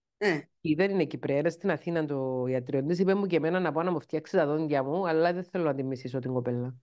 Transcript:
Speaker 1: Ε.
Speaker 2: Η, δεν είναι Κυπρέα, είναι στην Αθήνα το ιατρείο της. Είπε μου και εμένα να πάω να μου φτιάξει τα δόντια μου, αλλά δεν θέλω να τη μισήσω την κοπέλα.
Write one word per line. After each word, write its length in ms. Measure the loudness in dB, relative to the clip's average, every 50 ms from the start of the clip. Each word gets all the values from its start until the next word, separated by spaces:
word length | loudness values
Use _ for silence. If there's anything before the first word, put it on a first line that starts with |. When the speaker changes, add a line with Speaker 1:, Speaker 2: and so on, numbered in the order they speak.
| _ _ _ 0
Speaker 1:
Ε. 220 | 2 2 2 0 -2 _ _ _
Speaker 2:
Η, 140 | 0 0 2
δεν 160 | 4 2 2
είναι 140 | 4 2 0
Κυπρέα, 340 | 0 -2 -6 -2 0 0 2
είναι 100 | 2 0
στην 200 | -2 -2 -2 -2
Αθήνα 360 | -2 -2 -2 -2 -2 0 0
το 380 | -2 -2 -2 -2 -2 -2 -2 0 0
ιατρείο 360 | -2 -2 -2 -2 -2 -2 0
της. 140 | 0 0 2
Είπε 160 | 2 2 2
μου 120 | 2 2
και 100 | 0 0
εμένα 240 | 2 2 2 0 0
να 120 | 0 0
πάω 100 | 0 0 0
να 60 | 0
μου 100 | -2 -2
φτιάξει 360 | -4 -4 -6 -6 -4 0 2
τα 100 | 2 2
δόντια 360 | 2 2 0 0 0 0 0
μου, 260 | 0 0 -2 -2 0 0
αλλά 240 | 2 2 2 2
δεν 120 | 2 -2 -6
θέλω 200 | -6 -4 -2 0
να 100 | 0 0
τη 80 | -2
μισήσω 360 | -2 -4 -4 -6 -6 -6 -6 -4
την 140 | -4 -2
κοπέλα. 420 | -4 -2 -2 -2 -2 -4 -4 -6 -10 -14